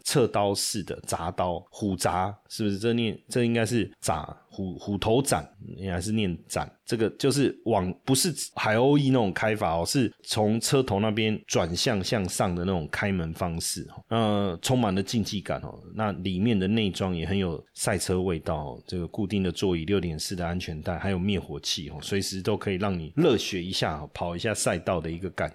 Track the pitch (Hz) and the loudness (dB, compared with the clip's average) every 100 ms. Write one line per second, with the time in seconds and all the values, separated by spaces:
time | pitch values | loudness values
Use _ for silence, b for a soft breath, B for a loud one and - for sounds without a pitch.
0 | - 151 113 107 101 101 - 107 85 - | 0 2 4 2 0 0 -2 -4 -6 -8
1 | - - 85 92 92 87 - - 104 92 | -6 -4 -4 -2 -2 -2 -8 -4 -2 0
2 | 95 87 95 104 - - 107 98 117 117 | 0 0 -2 -4 -12 -2 -2 0 0 2
3 | 113 - - 127 120 117 110 117 95 - | 0 -4 -4 0 2 2 2 2 0 -4
4 | - 82 76 - _ - 95 85 - 101 | -4 -2 -4 -12 _ -8 -6 -6 -4 0
5 | 110 117 139 87 73 - - - 95 90 | 2 2 2 0 -2 -14 -14 -8 -4 -2
6 | 98 110 98 82 - 87 76 _ - 117 | 0 0 0 -2 -4 -4 -4 _ -4 0
7 | 107 - 139 131 120 - - 104 90 - | 0 2 2 4 2 0 0 2 0 -2
8 | - 131 185 - - - 113 107 131 147 | 2 2 2 -2 -8 -4 2 4 6 6
9 | 135 131 104 85 110 107 92 85 85 143 | 6 4 4 2 0 2 2 2 2 2
10 | 110 - - - 107 113 - 139 127 98 | 2 -2 -4 2 2 2 2 2 4 2
11 | 110 107 110 107 - 120 85 87 139 104 | 2 2 2 0 0 0 0 0 0 0
12 | 87 120 92 - 107 87 90 90 73 - | 0 0 0 0 0 2 0 0 -2 -2
13 | 104 95 80 80 90 82 - 90 82 - | 0 0 -2 -2 -4 -2 -4 -6 -8 -12
14 | - 117 107 104 101 85 - 127 113 95 | -4 0 2 2 0 -2 0 2 2 0
15 | 95 120 95 101 - 69 64 - - 95 | 0 0 0 -4 -4 -6 -6 -14 -12 -4
16 | 107 82 95 92 113 104 92 113 104 85 | -2 -2 -2 0 2 4 4 2 2 0
17 | 95 87 80 98 92 78 - - - 95 | -2 -2 0 0 0 -4 -10 -4 0 0
18 | - 92 95 82 - 78 73 58 - 90 | 2 0 0 -2 -2 -4 -4 -10 -8 -6
19 | 82 - 95 104 92 85 98 87 80 98 | -6 -4 -2 0 0 0 0 2 2 0
20 | 85 78 - 92 85 87 87 80 76 85 | 0 -4 -6 -4 -2 -4 -4 -6 -6 -4
21 | 98 92 98 95 76 71 - - 73 76 | -2 0 0 0 -2 -8 -4 -6 -6 -10
22 | - 98 90 95 87 101 - 92 101 90 | -4 -2 -2 -4 -2 -2 -2 -2 0 -2
23 | 76 - 165 107 - 92 90 95 110 76 | -4 2 4 4 0 -4 -4 -2 -2 -4
24 | 73 - 87 87 113 104 127 92 85 90 | -8 -6 -6 -2 -2 0 0 0 0 0
25 | 80 85 92 - 76 | -2 -6 -6 -4 -6